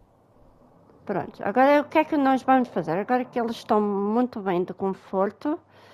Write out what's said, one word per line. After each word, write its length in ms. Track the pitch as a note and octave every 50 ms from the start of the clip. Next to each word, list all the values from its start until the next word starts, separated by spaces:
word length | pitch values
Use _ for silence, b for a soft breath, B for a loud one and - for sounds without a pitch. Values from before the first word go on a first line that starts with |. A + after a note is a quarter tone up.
| _ _ _ _ _ _ _ _ - - - _ _ _ _ _ _ _ - - -
Pronto, 380 | - G3 F3 - - - - -
agora 380 | - G3 B3 C4 C#4 D4 D4
o 40 | C#4+
que 140 | D4 - D#4+
é 60 | D#4
que 120 | - D#4+
nós 260 | D4 C4+ C4 C4+ B3+ -
vamos 260 | - C4 C4 B3 -
fazer? 300 | - G3 D#3+ D#3+ D#3+ F#3+
Agora 260 | G#3 - B3 B3 B3+
que 160 | B3 - B3
eles 160 | A#3+ A#3 A#3
estão 240 | - - - A3+ G#3+
muito 600 | G#3 G#3 G3+ G3 G3+ G#3 G#3+ A#3+ B3 B3 - A3+
bem 220 | F#3+ G3 F3+ F3+ F3+
de 100 | F3 F#3
conforto, 840 | - G3 F#3+ F#3+ - - - - F#3+ F#3+ G#3+ G#3 _ - D4 D#4 F4+ _ B B B B B